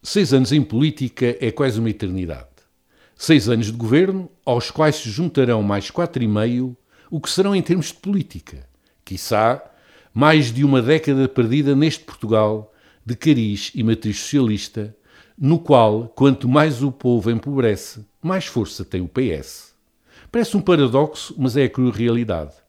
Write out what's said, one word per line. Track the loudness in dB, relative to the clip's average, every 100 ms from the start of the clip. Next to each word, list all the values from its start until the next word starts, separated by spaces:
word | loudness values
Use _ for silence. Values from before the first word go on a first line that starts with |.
Seis | -2 0 4
anos | 4 4
em | 2
política | 0 0 0 -2 -8 -2 -2 0
é | -4
quase | -2 -2 0
uma | -4
eternidade. | -4 -6 -6 -6 -10 -16 _ _ _ _ _ _ _
Seis | 2 4 4
anos | 0 -2
de |
governo, | -4 0 2 2 -2 -8 _
aos | -2 -2 -2
quais | 0 0 0
se | -6
juntarão | -4 -2 0 2 2
mais | 0 -2 -4
quatro | -4 -4 -2
e | -2
meio, | 0 0 -2 -4 -8 _ _ _
o | -8
que | -6
serão | -2 0 0
em |
termos | 0 -2 -2
de |
política? | -8 -4 -4 -4 -10 -18 -20 -20 _ _ _ -14
Quiçá, | -12 -2 2 2 0 -6 _ _ _ _
mais | 0 4 4 2
de | 2
uma | 2 2
década | 4 2 2 0 0
perdida | 0 0 0 2 2
neste | 2 -2
Portugal, | -14 -12 0 2 2 0 -8 _ _ _ -10
de | -4
cariz | 2 2 2 -4 -8 -2
e |
matriz | 0 0 -2 -6
socialista, | -2 0 0 -2 -6 -10 -12 -14 _ _ _ -4
no | 0 0
qual, | 4 6 6 2 -4 2
quanto | 2 4 2
mais | 2 2 0
o | -4
povo | -2 0 0 0
empobrece, | -2 -2 0 0 -2 -8 -18 -20 _
mais | -4 -4 -4
força | -4 -6 -8
tem | -8 -6
o | -6
P | -4 -2
S. | -4 -10 -18 -20 _ _ _ _ -20 -6
Parece | -4 -2 -2
um |
paradoxo, | 2 2 4 2 0 -4 -16 -4
mas | -2 0
é | 0
a |
crua | 0 -2
realidade. | 0 0 0 -2 -4 -6 -16